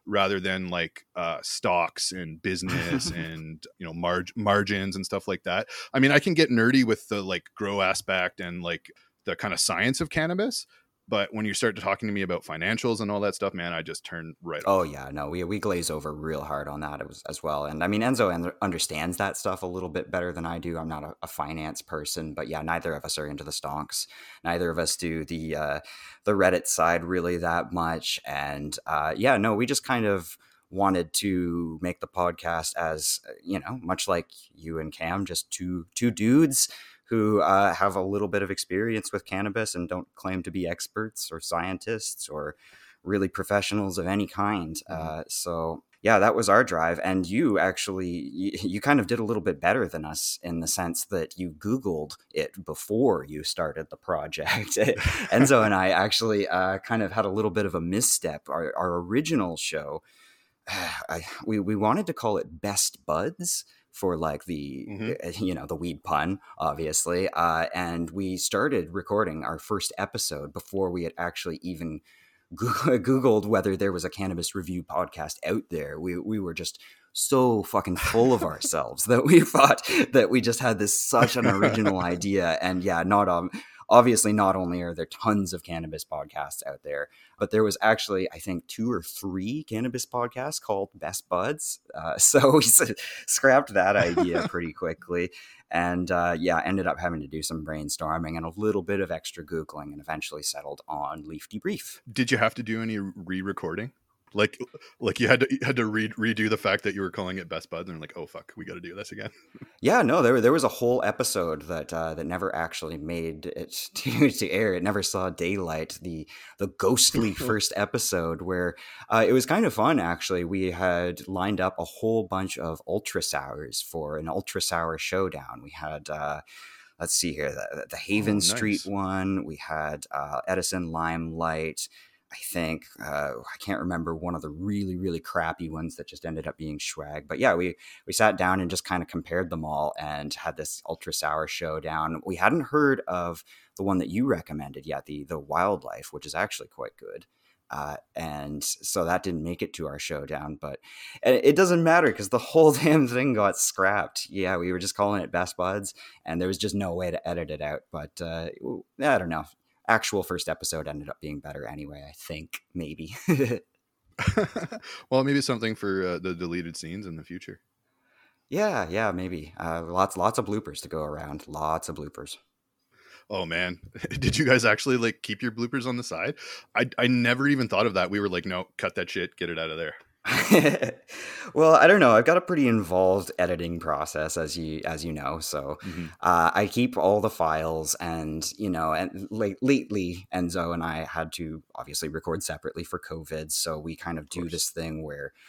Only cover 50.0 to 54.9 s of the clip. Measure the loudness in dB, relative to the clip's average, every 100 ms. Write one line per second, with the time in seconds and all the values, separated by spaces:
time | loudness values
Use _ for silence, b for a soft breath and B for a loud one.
50 | -6 -4 -4 -6 -6 -4 -2 -2 -2 -4
51 | -4 -4 -4 -6 -8 -6 -2 -2 0 -2
52 | -4 -12 _ -4 -4 -6 -10 -10 -2 2
53 | 4 2 -2 -8 -6 -4 -4 -4 -10 -12
54 | -4 -2 -2 -4 -2 -2 -2 2 2